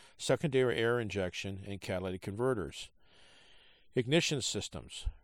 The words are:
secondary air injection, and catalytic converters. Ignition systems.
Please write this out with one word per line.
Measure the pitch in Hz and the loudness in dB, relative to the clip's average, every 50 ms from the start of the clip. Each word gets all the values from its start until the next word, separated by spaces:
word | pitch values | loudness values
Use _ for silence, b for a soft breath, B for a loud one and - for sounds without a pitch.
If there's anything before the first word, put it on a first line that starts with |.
| B B B B | B B B B
secondary | - - 135 - - 147 127 131 127 123 - | 0 2 2 2 2 2 4 4 4 4 4
air | - 113 117 120 120 | 4 4 4 4 2
injection, | 113 101 92 98 92 87 - - - 98 95 95 98 | 0 0 0 0 -2 -2 -2 -4 -6 -6 -8 -8 -8
and | 101 98 95 | -8 -8 -8
catalytic | - - 95 90 92 92 92 95 | -4 -4 -2 -2 -2 -2 -4 -6
converters. | - 104 98 107 123 131 127 101 80 69 - - - - - B B B B B B B B B B B B B B B B B B B B | -6 -6 -2 0 2 2 2 0 -2 -4 -6 -10 -14 -14 -16 B B B B B B B B B B B B B B B B B B B B
Ignition | 131 117 123 156 170 - - - 120 | 0 2 4 4 4 4 2 0 0
systems. | - - - 101 - - - 76 - - - - - - - - | -2 -2 -2 -4 -4 -6 -8 -10 -10 -10 -8 -6 -4 -4 -6 -8